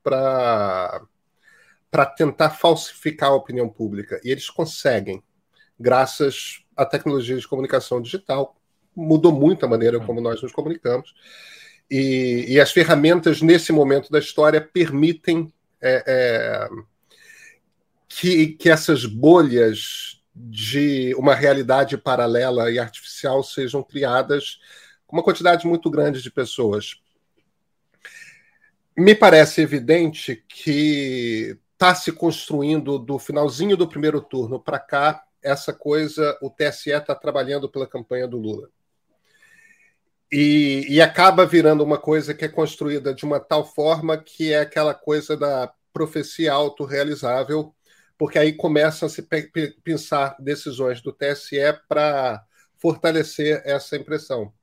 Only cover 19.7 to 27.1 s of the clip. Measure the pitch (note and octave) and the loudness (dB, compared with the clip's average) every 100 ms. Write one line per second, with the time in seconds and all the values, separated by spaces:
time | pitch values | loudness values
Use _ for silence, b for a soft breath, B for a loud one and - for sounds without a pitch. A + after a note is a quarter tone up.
19.7 | G#2 - - - - _ - A#2+ G#2+ A2 | 2 -8 -14 -16 -20 _ -20 -18 -12 -6
20.7 | C3+ D3 C3+ B2+ C3 C3+ C3 C#3 C#3 B2 | -2 0 0 -2 2 2 4 4 2 2
21.7 | C3 C3+ C3+ - B2+ A#2+ A#2 B2+ B2 A#2 | 0 0 -4 -2 0 0 0 0 0 0
22.7 | A#2+ A#2 - - - C#3+ C3+ C3 - B2+ | -2 -6 -12 -18 -8 -2 -2 -4 -6 -6
23.7 | C#3 - C#3+ C3+ B2 C3+ C#3+ - - b | -6 -8 -4 0 0 0 -2 -4 -14 b
24.7 | b b b _ E3 E3+ E3+ F3 E3+ E3+ | b b b _ -2 0 2 2 2 2
25.7 | E3 D#3+ D3+ D3 C3 B2 - B2 - A2+ | -2 -2 0 0 -2 -8 -6 -6 -2 -2
26.7 | G#2 - - _ | -2 -6 -14 _